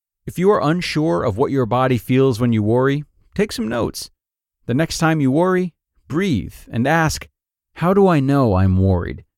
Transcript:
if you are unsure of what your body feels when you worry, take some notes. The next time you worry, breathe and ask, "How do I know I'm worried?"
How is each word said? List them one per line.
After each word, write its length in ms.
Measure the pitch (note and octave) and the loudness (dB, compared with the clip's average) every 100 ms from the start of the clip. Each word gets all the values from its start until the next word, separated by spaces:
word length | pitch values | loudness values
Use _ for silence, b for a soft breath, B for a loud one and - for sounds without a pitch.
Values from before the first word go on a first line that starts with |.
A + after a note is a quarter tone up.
| _ _ - | _ _ -12
if 120 | E3 | 0
you 140 | F#3+ | 2
are 100 | G#3+ | 2
unsure 640 | C#3+ F3 - D3+ D#3 E3+ | 0 -2 -4 -2 -2 0
of 140 | C3 G2 | -2 -2
what 140 | C3+ | -2
your 140 | C3+ A2+ | 0 0
body 320 | B2 C3 B2 | 0 0 -2
feels 420 | - B2+ C3+ A2 | 0 2 2 2
when 140 | B2 | 0
you 80 | A2 | 0
worry, 420 | G#2 B2 C3+ C#3+ C#3+ _ _ - | 0 0 0 -2 -6 _ _ -4
take 160 | G#3+ | -4
some 160 | - A3 | -4 -6
notes. 420 | A#3+ - - - _ _ _ _ _ - | -4 -6 -8 -16 _ _ _ _ _ -4
The 60 | |
next 260 | B2 D#3+ - | -2 -2 -2
time 220 | E3 D#3+ | 0 2
you 100 | C3 | 0
worry, 420 | D3 F#3 F3+ F#3 - _ _ - | 2 0 0 -4 -8 _ _ -8
breathe 480 | D3 G3 G#2+ - - - | -4 -2 -2 -4 -12 -8
and 160 | A2 C3+ | -4 0
ask, 440 | E3 D#3 - - _ _ _ _ - | 0 0 -4 -12 _ _ _ _ -4
"How 180 | E3+ | 0
do 140 | G3 F#3+ | 4 4
I 120 | D3+ | 4
know 360 | C3+ C#3 A#2+ F#2 | 2 2 2 4
I'm 220 | F#2+ F#2 | 2 4
worried?" 460 | F#2+ F2+ F#2 C#2+ - | 2 0 -2 -10 -16